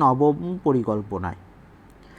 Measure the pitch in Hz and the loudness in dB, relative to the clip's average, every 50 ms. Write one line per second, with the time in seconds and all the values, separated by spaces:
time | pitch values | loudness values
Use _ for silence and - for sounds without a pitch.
0 | 156 131 127 131 147 147 147 156 170 175 180 180 - 156 135 127 113 113 107 104 | 4 4 4 4 4 2 2 0 -4 -8 -8 -4 0 0 0 0 0 -2 -4 -4
1 | 101 104 101 92 90 90 85 - - - - - - - - - - - - - | -4 -6 -8 -6 -6 -6 -8 -10 -14 -20 -20 -20 -20 -20 -20 -20 -20 -20 -20 -20
2 | - - - | -20 -20 -20